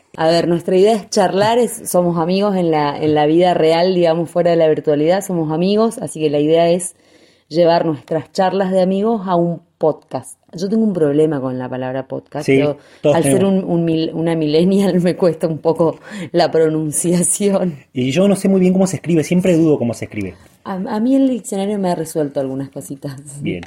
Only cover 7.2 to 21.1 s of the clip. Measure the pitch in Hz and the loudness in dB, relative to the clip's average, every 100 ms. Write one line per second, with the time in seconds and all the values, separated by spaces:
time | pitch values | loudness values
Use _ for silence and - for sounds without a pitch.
7.2 | _ _ - 156 165 170 165 143 - 160 | _ _ -6 0 2 2 0 -4 -4 -6
8.2 | - - 185 190 185 190 185 196 214 226 | -6 -2 -2 0 0 0 0 0 -2 -2
9.2 | 190 175 170 160 _ - 156 147 - 131 | 0 0 0 -4 _ -2 -2 -2 -8 -12
10.2 | - - _ 165 190 220 220 180 147 147 | -12 -20 _ -8 -2 0 0 0 0 2
11.2 | 156 143 131 127 127 127 127 135 131 135 | 2 0 -6 -6 -8 -8 -6 -8 -8 -12
12.2 | - - 147 135 147 143 - - 151 160 | -10 -6 2 2 2 -2 -10 -2 2 2
13.2 | 139 185 196 190 170 170 165 160 165 160 | 4 2 2 0 0 0 0 0 -2 -4
14.2 | 165 165 151 156 185 196 196 175 175 160 | -2 -2 0 2 2 2 2 2 0 2
15.2 | 180 156 165 156 165 160 160 156 - 214 | 0 0 -4 -2 -2 0 0 -2 -10 -14
16.2 | 160 175 156 160 160 156 156 147 170 175 | -4 0 0 2 2 0 -4 -4 0 0
17.2 | 175 - 202 196 180 143 _ 127 131 139 | 0 0 0 0 -2 -6 _ -4 -2 2
18.2 | 202 190 202 190 185 185 190 - - 165 | 2 2 2 2 2 2 0 -2 -2 0
19.2 | 143 180 185 165 160 147 120 113 107 107 | 2 0 2 2 2 2 -2 -6 -8 -8
20.2 | 95 - _ _ - 190 196 214 240 | -10 -12 _ _ -10 -8 -6 -2 0